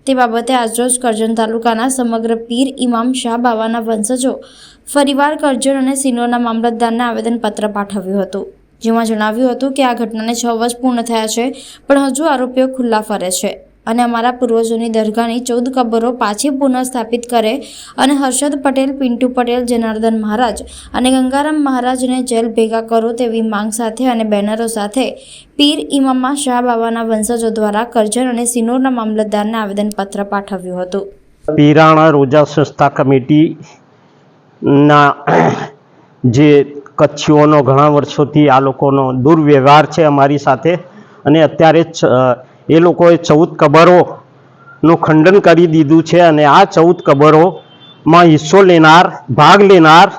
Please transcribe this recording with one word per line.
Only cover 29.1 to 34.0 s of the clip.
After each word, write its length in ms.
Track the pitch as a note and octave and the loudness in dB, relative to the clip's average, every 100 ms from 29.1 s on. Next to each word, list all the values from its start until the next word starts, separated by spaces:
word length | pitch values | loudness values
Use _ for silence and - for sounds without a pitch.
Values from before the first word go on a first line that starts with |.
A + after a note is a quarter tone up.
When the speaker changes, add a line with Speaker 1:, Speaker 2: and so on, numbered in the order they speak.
| G#3+ G#3+ G#3 G#3 A3+ | -4 -4 -4 -4 -6
Speaker 1:
આવેદનપત્ર 680 | G#3 G3+ G#3 G#3 G3 G3+ G3+ | -6 -6 -6 -6 -8 -8 -6
પાઠવ્યું 560 | G3+ G3 F#3+ F3+ F3+ | -8 -8 -12 -10 -10
હતું. 220 | F3+ G3 G3 _ _ _ - | -6 -8 -10 _ _ _ -4
Speaker 2:
પીરાણા 640 | D#3 D3 D3+ D#3+ D#3 D#3+ | 2 4 6 6 6 4
રોજા 340 | C#3+ C#3 D3+ C#3+ | 4 2 2 2
સંસ્થા 440 | - C#3+ - C#3+ C#3+ | 0 -2 0 -2 0
કમિટીના 2250 | C3+ C3+ A#2+ D3+ E3+ - - - _ _ | 0 0 2 2 2 -2 -18 -20 _ _